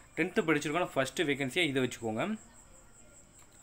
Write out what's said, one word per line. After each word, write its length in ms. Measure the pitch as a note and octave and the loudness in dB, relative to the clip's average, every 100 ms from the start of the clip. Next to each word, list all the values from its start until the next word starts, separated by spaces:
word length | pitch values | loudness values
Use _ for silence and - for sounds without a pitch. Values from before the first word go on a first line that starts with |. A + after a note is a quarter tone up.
| - - | -8 -2
டென்த்து 280 | F3+ A3+ | 0 2
படிச்சிருக்கோன்னா 480 | D#3+ D3 D3+ E3 F3 | 2 2 2 -2 0
ஃபஸ்ட்டு 360 | C#3 C3 - D3+ | 0 0 0 0
வேகன்சியாக 420 | C3+ C3 F3+ D#3 | 0 0 0 0
இதை 120 | C3+ | 2
வச்சுக்கோங்க. 440 | B2+ - A2+ A2 F3+ A3 - - - - - - - - - - - - | 0 -2 -4 -2 -4 -6 -10 -20 -20 -20 -20 -20 -20 -20 -20 -20 -20 -2